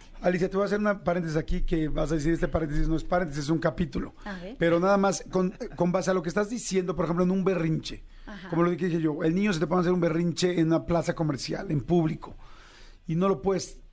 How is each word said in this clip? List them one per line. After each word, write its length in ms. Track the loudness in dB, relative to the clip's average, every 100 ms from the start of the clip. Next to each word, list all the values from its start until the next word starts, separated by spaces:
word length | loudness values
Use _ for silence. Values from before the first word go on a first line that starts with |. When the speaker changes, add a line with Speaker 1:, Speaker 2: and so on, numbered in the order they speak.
| -20 -4
Speaker 1:
Alicia, 300 | 0 0 0
te 60 | 0
voy 80 |
a 20 | 0
hacer 140 | 0
una 220 | 0 0
paréntesis 320 | -2 -2 -2 -4
aquí 240 | -2 0
que 260 | 0 0 0
vas 220 | 0 0
a 60 | 0
decir, 160 | 0
"Este 160 | 0 2
paréntesis 400 | 0 0 2 2
no 80 | 2
es 80 |
paréntesis, 400 | 2 0 0 -4
es 60 | 0
un 80 | 2
capítulo". 560 | 2 0 -2 -2 -8 -10
Speaker 2:
A 100 | -12
ver. 220 | -12 -12 0
Speaker 1:
Pero 220 | 4 4
nada 160 | 4 4
más, 240 | 4 2 -2
con, 240 | 0 0 -2 -10 -2
con 160 | 0
base 180 | 2 0
a 40 |
lo 80 | 0
que 60 | 0
estás 220 | -2 -2
diciendo, 460 | -4 -2 -2 0 -2
por 80 |
ejemplo, 200 | -2 2
en 60 | 2
un 140 | 2
berrinche, 580 | 0 0 0 -2 -4 -12 -14 -18 -16
Speaker 2:
Ajá. 220 | -16 -4
Speaker 1:
como 120 | 2
lo 60 | 2
dije 300 | 2 -2 0
yo, 220 | 0 0
el 120 | 0
niño 180 | 2 0
se 80 | 0
te 60 | 0
pone 120 | 2
a 40 |
hacer 100 | 2
un 80 | 2
berrinche 580 | 2 2 0 0 0 2
en 80 | 2
una 160 | 2
plaza 300 | 2 0 0
comercial, 560 | -2 -2 -2 -6 -6 -2
en 120 | -4
público, 540 | 2 2 2 -2 -10 -16 -18 -20 -20 -20 -20 -20 -4
y 80 | 0
no 120 | 2
lo 120 | 2
puedes 360 | 0 -2 -4 -14 -20